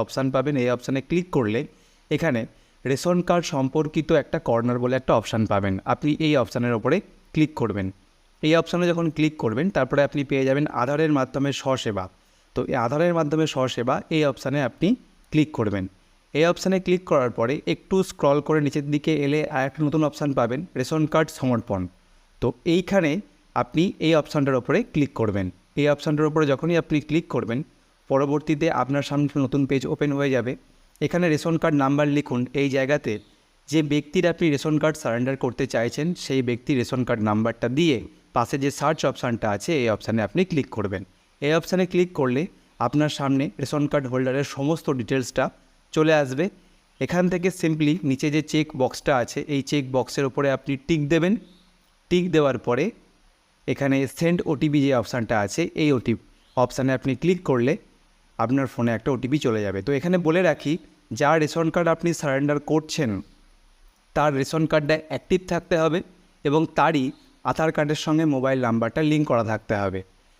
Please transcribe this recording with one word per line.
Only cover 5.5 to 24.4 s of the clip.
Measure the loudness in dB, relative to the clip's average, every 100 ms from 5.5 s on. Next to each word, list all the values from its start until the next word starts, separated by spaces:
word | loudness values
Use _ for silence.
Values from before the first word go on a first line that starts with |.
পাবেন। | 0 0 -2 -2
আপনি | -2 0 0 2
এই | 2
অপশানের | 0 -2 -2 0
ওপরে | 0 -2 -2 -16 _
ক্লিক | 0 0 0
করবেন। | -2 -2 -6 -8 _ _ _ _
এই | 2 2
অপশানে | 2 0 0
যখন | 0 -2 0
ক্লিক | 0 0
করবেন | -2 -2 0 0
তারপরে | 0 2 2
আপনি | 0 -2
পেয়ে | 0 2
যাবেন | 2 0 -2
আধারের | -2 0 2 2
মাধ্যমে | 0 -2 -2 -2
স্বসেবা। | -2 -2 -2 -4 -6 -12 _ _ _ -6
তো | -2
এই | -2 0
আধারের | 2 2 2
মাধ্যমে | 0 0 0
স্বসেবা | 0 -2 -2 -2 -2 -2 0
এই | 0
অপশানে | 0 -4 -2 -2
আপনি | 0 0 0 -4 _ _
ক্লিক | 0 0 0
করবেন। | -2 -2 -4 -10 _ _ _
এই | 2 2
অপশানে | 2 0 0 2
ক্লিক | 0 2
করার | 2 2 0
পরে | -2 -2 -4
একটু | -6 0 0 0
স্ক্রল | 0 2 2 2
করে | 0 0
নিচের | -2 -2
দিকে | -2 0 0 0
এলে | 0 -2 -2
আর | -4
একটা | -2 0
নতুন | 0 0
অপশান | -2 -2 0
পাবেন, | 0 -2 -6 -6
রেশন | -2 0 2
কার্ড | 0 0 -2
সমর্পণ। | -2 0 -2 -4 -4 -10 _ _ _ _
তো | -4 -2 0 0
এইখানে | 2 2 2 0 -6 _ _ -4
আপনি | 0 2 0 0 2
এই | 2
অপশানটার | 2 0